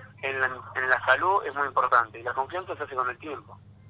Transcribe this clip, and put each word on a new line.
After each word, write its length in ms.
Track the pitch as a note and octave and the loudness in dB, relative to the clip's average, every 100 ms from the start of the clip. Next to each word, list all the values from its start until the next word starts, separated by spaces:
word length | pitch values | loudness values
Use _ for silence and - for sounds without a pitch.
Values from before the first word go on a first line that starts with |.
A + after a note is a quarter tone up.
| - - | -14 -8
en 180 | C#3 C3+ | -6 -2
la, 60 | C3 | -2
en 420 | B2+ - C3+ C3 | -4 -8 -4 2
la 140 | B2+ | 4
salud 400 | - C3 F3 G3 D#3 | 4 4 4 2 0
es 80 | |
muy 120 | C#3 C#3 | -2 0
importante, 500 | C3 B2+ B2 A2+ A2+ | 0 4 4 2 -4
y 40 | |
la 100 | A#2+ | -6
confianza 420 | C3 C3+ F3+ F#3+ | -4 -4 -6 -6
se 80 | D#3+ | -8
hace 120 | C#3+ C3 | -6 -4
con 120 | B2 | -4
el 100 | A#2+ | -6
tiempo. 400 | D#3 B2+ - - - - - | -10 -12 -12 -20 -20 -20 -14